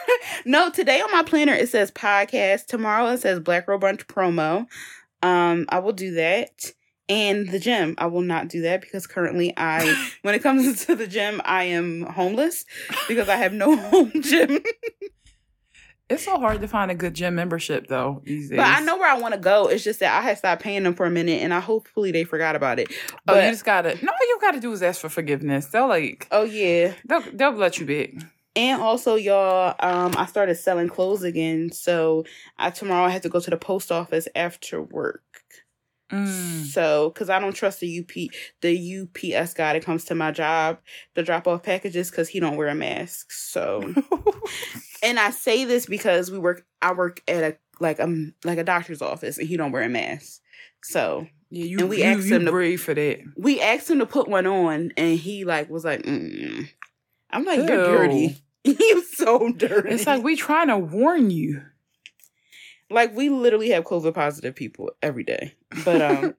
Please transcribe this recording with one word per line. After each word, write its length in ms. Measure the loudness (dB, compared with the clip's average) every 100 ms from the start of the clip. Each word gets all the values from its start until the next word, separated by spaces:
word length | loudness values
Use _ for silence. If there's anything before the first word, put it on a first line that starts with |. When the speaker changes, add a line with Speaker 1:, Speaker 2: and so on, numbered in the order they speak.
| 4 0
Speaker 1:
<laughs> 300 | 0 -10 2
no, 240 | 4 4
today 300 | 2 2 2
on 100 | 4
my 140 | 2
planner, 300 | 4 4 4
it 160 | 4 2
says 200 | 2 0
podcast. 760 | 0 2 2 2 0 2 0 -2
Tomorrow, 460 | -6 0 2 2
it 80 | 0
says 180 | 0 -2
Black 260 | 0 -2 0
Girl 140 | 0
Brunch 260 | 0 0 -6
promo. 580 | -2 0 2 0 0 -4 -12 -18 -20 _ _
Um, 440 | 2 4 4 2 0
I 100 | -2
will 140 | -2
do 220 | -4 -4 0
that. 580 | 2 0 -2 _ -16 -16 _ _ _
And 400 | 0 2 0 -2
the 120 | -2
gym, 360 | 0 0 0 -2
I 100 | -2
will 160 | 0
not 260 | 0 -2 -4
do 140 | -4
that 180 | -2 -2
because 260 | -4 -12 -10
currently 460 | -4 -2 0 -2 -2
I, 540 | -2 0 2 0 -2 -6
Speaker 2:
<laughs> 60 |
Speaker 1:
when 120 | -2 2
it 80 |
comes 420 | 4 4 4 0 -2
<laughs> 20 |
to 80 | -2
the 100 | -2
gym, 340 | -2 -2 -4 0
I 180 | 0
am 380 | 2 0 -2 -4
homeless 640 | -8 -2 -2 2 0 -2 -12 -16 -8 -6 -2
because 220 | 0 2
I 80 | 2
have 160 | 2
no 240 | 2 4 4
<laughs> 120 | 6
home 320 | 4 4 2
gym. 380 | 2 4 4 2 -2 -8 -10 -12 -16 _ _ _ _ _ _ _ -20 _ _
Speaker 2:
It's 160 | -4 0
so 120 | 0
hard 220 | 0 0
to 80 | -2
find 240 | -2 -2
a 40 | -2
good 180 | -4
gym 220 | -2 -2 -2
membership, 520 | -2 -4 -2 -4 -2
though, 340 | -2 -2 -4 -6
these 240 | -8 -2
days. 80 | 2
Speaker 1:
But 100 | 4
I 140 | 4
know 160 | 2 2
where 120 | 2
I 80 | 2
wanna 200 | 0 -2
go. 300 | 4 4 4
It's 160 | 2 -2
just 160 | -2
that 120 | 2
I 80 | 2
had 140 | 0 0
stopped 220 | 0 -2
paying 220 | -2 -2
them 100 | -2
for 120 | 0 0
a 40 |
minute, 320 | 0 0 0
and 120 | 0
I, 80 | -2
hopefully 500 | 0 -4 -2 -4 0
they 140 | 0 -2
forgot 320 | -2 0 0
about 220 | -2 -2
it. 100 | -4
Speaker 2:
Oh, 440 | -6 -12 -8 4 6
you 60 |
Speaker 1:
But 80 | 6
Speaker 2:
just 140 | 2
gotta, 340 | 0 2 2 -2
no, 80 | -2
all 160 | 0 2
you 100 | 4
gotta 180 | 2 0
do 140 | -4
is 100 | 0
ask 160 | 0 -2
for 80 | -6
forgiveness. 600 | -6 -2 -2 0 -2 0
They'll, 200 | 2 2
like, 400 | 2 0 -6 0
Speaker 1:
Oh, 120 | 0
yeah. 480 | 0 0 2 4 2 -2 -2
Speaker 2:
they'll, 180 | -2 -2
they'll 220 | 0 0
let 260 | 2 0 0
you 60 | -4
be. 340 | -4 -4 -8 -18 _ _ 0
Speaker 1:
And 240 | 0 2
also, 320 | 2 0 2 0
y'all, 580 | 2 2 4 2 2 0
um, 340 | -2 0 0 0
I 120 | -2
started 260 | 0 0
selling 340 | 0 0 0 -2
clothes 360 | -2 -2 0
again. 480 | -2 -2 -2 0 -2
So 520 | -4 -2 0 2 0 -2 -12 -20 -6
I, 140 | -6
tomorrow 360 | -6 -4 0 2
I 40 |
have 140 | 0
to 60 | -2
go 100 | -4
to 100 | -2
the 80 | -6
post 340 | -4 -6 -2
office 360 | -4 -2 -4 -4 -4
after 440 | -4 -6 -10 -10
work. 440 | -8 -6 -6 -6 _ -20 _ -20 _ _ _ _ _
Speaker 2:
Mm. 540 | -4 -4 -4 -6 -8 -4
Speaker 1:
So, 440 | -2 2 2 0
'cause 220 | -2 -2
I 80 | 0
don't 140 | 0
trust 260 | -2 -4 -4
the 80 | -8
U 160 | -8
P, 260 | -10 -10 -10 -10 -18 _
the 100 | 0
U 360 | 0 -2 -10 -12
P 260 | -10 -4
S 220 | -2 -2 -2
guy 180 | 0
that 100 | 0
comes 220 | -2 -6 -4
to 80 |
my 160 | -4 -4
job 480 | -2 -2 0 0 -4 _ -20 -10 -6
to 80 |
drop 240 | -2 0 0
off 160 | -2
packages 480 | -2 -4 -2 -6 -4
'cause 180 | -4 -4
he 100 | -2
don't 160 | -2 -2
wear 120 | -2
a 80 | -2
mask. 560 | -4 -6 -8 -12 -14
So, 500 | -14 -8 -4 -4 -4
Speaker 2:
<laughs> 1200 | -4 -4 -2 -2 -2 -2 -8 -10 -12 -14 -18 -4
Speaker 1:
and 160 | -2 2
I 120 | 0
say 340 | 0 0 0 2
this 220 | 0 0
because 420 | -4 2 2 0
we 80 | -2
work, 260 | -2 -2 _ _
I 140 | -2
work 300 | 0 -2 -2 -4
at 160 | 0
a, 140 | 0 -4 _ _
like, 200 | -2 0
um, 360 | -2 -2 -4 -8
like, 160 | -4 -2
a 40 |
doctor's 380 | 0 -2 -2 -8
office 380 | -6 -6 -8 -8
and 80 | -6
he 100 | -4
don't 140 | -2
wear 100 | -4
a 80 | -4
mask. 520 | -4 -6 -8 -14 -20 _ -20 -20 _
So, 420 | -6 -2 -2 -4 -8 _ _
Speaker 2:
Yeah, 160 | -10 -6
you, 140 | -2
Speaker 1:
and 100 | -2
we 80 | 2
Speaker 2:
you, 60 |
Speaker 1:
asked 240 | 2 2 2
Speaker 2:
you 80 | 2
Speaker 1:
him 100 | 2
to 60 |
Speaker 2:
brave 300 | 2 0 -2
for 100 | -2
that. 280 | -2 0 -2 -8 -4
Speaker 1:
We 240 | -2 2
asked 280 | 2 0 0
him 80 | 0
to 80 | 0
put 220 | 0 0
one 180 | 0 2
on 460 | 2 0 0 -4 -2
and 220 | 0 0
he, 260 | -2 -8
like, 280 | -4 -4 -4
was 120 | -6
like, 200 | -4 -4
"Mm-mm." 680 | -4 -6 -6 -8 -10 -8 -10 _ -20 _ _ _ _
I'm 140 | -6 -2
like, 220 | 0 2
"You're 120 | 2
Speaker 2:
Ew. 180 | 4 6
Speaker 1:
dirty." 400 | 6 4 2 -2 _
<laughs> 140 | _ 0
You're 360 | 4 6 6
so 480 | 2 -2 4 4 4
dirty. 380 | 0 2 2 2
Speaker 2:
It's 160 | 0 2
like, 160 | 2
we 140 | 2 -2
trying 300 | 2 2 4
to 100 | 2
warn 540 | 0 2 4 6 4
you. 320 | 2 -2 -6 -10 _ _ _ -20 _ _ _ _ -20 -20 -20 _
Speaker 1:
Like, 260 | 2 2 2
we 140 | 0
literally 400 | 4 4 4 2
have 120 | 2 2
covid 280 | 0 0
positive 420 | 0 -2 -2 -10 -8
people 360 | -12 -10 -12 -6
every 220 | -6 -4
day. 320 | -4 -6 -6 _ _ -6
But, 180 | 0 2
um, 320 | 2 2 -2